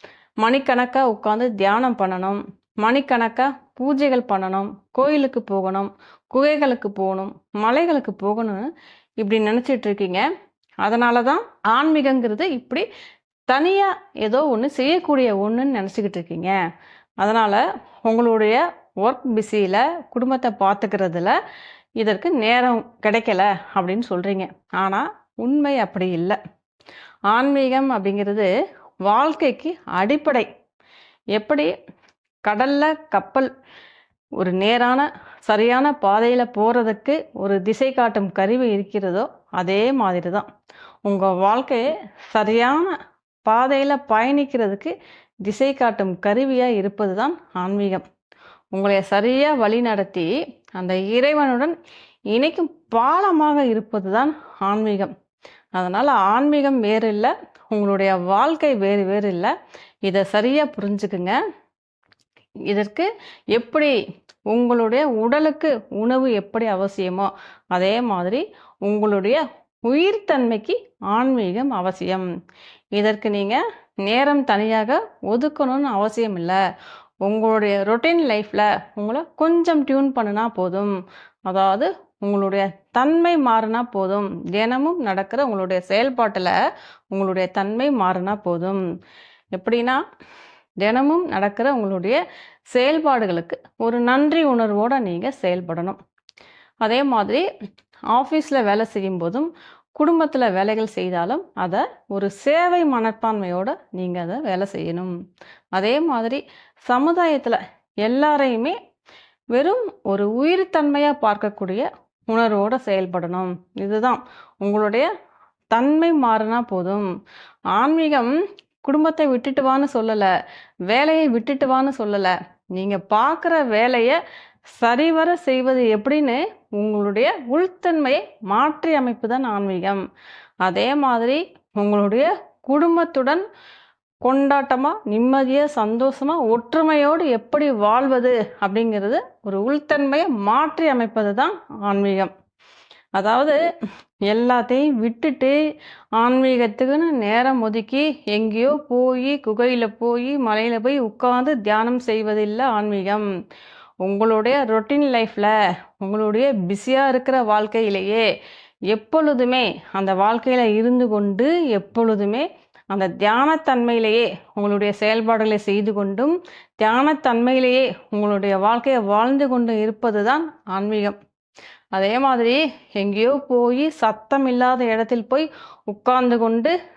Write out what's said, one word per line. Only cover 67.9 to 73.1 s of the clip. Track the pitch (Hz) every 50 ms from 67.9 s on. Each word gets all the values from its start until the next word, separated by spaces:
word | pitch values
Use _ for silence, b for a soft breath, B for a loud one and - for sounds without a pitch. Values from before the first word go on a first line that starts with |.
| 214 240
மாதிரி | 247 226 196 180 175 185 220 285 415 427 B B B B B B
உங்களுடைய | 190 202 208 208 208 208 202 196 185 208 262 320 302 - - - _ _ _ _
உயிர்த்தன்மைக்கு | - 233 269 302 349 403 453 415 - - 311 269 247 233 226 214 214 - 403 480 - - _ -
ஆன்மீகம் | - 196 208 233 254 269 262 240 208 180 180 233 262 277
அவசியம். | 240 185 180 185 185 - 180 180 185 190 185 180 170 180 - _ B B B B B B B B
இதற்கு | 196 208 208 214